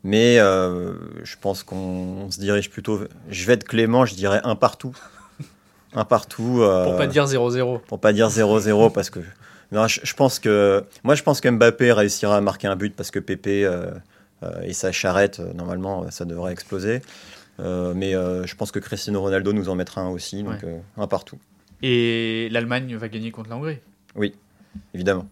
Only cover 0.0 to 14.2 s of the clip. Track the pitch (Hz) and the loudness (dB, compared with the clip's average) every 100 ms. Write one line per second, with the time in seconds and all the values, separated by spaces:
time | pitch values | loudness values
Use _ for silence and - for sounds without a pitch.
0 | 92 107 117 120 101 95 92 90 90 87 | 2 4 6 8 8 6 0 -2 -6 -10
1 | 82 78 82 - 98 95 - 95 92 92 | -14 -16 -16 -8 -6 -6 -8 -10 -6 -8
2 | 92 95 98 87 98 101 98 - 104 104 | -8 -10 -10 -6 -2 -2 -2 -10 -6 -6
3 | 104 - - 90 92 120 - 113 113 120 | -6 -14 -14 -8 2 2 2 0 4 4
4 | 120 95 98 98 - 107 127 - 131 127 | 2 0 0 0 0 2 0 0 -14 -14
5 | - - - - 143 _ _ _ _ - | -20 -20 -20 -20 -20 _ _ _ _ -4
6 | 110 113 - - 113 123 104 92 90 90 | 2 2 0 -6 0 4 6 6 2 2
7 | - 147 143 135 120 123 127 123 - 107 | 2 2 2 0 0 0 -2 -4 -8 2
8 | 107 104 113 113 107 107 104 104 113 104 | 2 4 2 4 4 4 4 6 6 4
9 | 95 90 85 - - - _ 107 113 - | -6 -10 -14 -18 -20 -20 _ 0 0 0
10 | - - 135 - 113 104 101 98 - - | -6 2 2 2 2 6 6 4 0 -6
11 | 120 147 - 139 143 117 117 113 123 107 | 2 2 2 2 2 6 6 6 4 4
12 | 101 - 104 104 101 95 98 92 101 - | 2 0 2 2 2 -2 -4 -4 -6 -8
13 | - 98 90 92 101 101 101 90 90 92 | -10 -8 -6 -6 -2 0 0 0 -6 -12
14 | - _ | -18 _